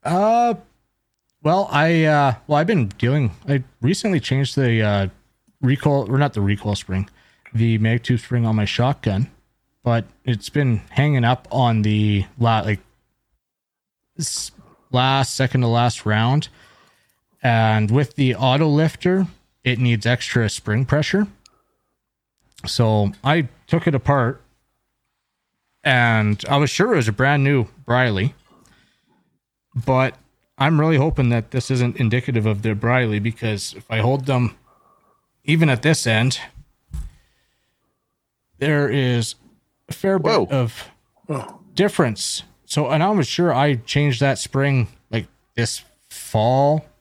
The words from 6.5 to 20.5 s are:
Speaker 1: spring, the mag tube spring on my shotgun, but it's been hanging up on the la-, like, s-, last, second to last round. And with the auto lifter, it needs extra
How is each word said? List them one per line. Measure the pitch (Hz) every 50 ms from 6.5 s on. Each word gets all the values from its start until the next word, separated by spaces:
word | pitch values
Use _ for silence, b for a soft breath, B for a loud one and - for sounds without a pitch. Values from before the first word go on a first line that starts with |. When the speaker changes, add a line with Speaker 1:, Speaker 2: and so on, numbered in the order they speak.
| 104 101 - 107 104
Speaker 1:
spring, | - - - 92 95 98 - b b b b b b b - -
the | 113 113 117 113 110
mag | 110 110 113 120 117
tube | - 127 120
spring | - - 127 120 117
on | 113 110
my | 110 104
shotgun, | 98 - - 120 127 143 - - 113 98 95 131 - - _ _ _ _ _ _ _ _ _ _
but | 120 117 117 107 - - _ _
it's | - 120 101 - -
been | - 147 143 131 120 101 - -
hanging | - - 135 147 147 131 120
up | 117 127 123 - -
on | - - 127 120 113 110
the | 104 107 107 107 104 104 104 101 98 - - -
la-, | 117 117 113 110
like, | 90 95 107 92 - _ _ _ _ _ _ _ _ _ _ _ _ _ _ _ _ _ _ _ _ _ _ _ _ _ _ -
s-, | 160 - - - - - - - - - _ _ _ _
last, | - 123 127 131 135 135 131 - -
second | - 135 131 - 131
to | 123 117
last | 117 117 120 120 - - -
round. | 107 107 107 110 120 120 151 156 - b b b b b b b b b b b b b b b _ _ _
And | - 127 117 113 113 110 110 110 107 104
with | 110 135 147 - -
the | - 139 127 123
auto | - 123 131 127 143 160 156
lifter, | 143 147 156 160 - - - 180 180 190 190 170 - _ _ _ _ _ _
it | 127 123 110
needs | 127 123 117 110 101 113
extra | 123 120 - - - 131 117 104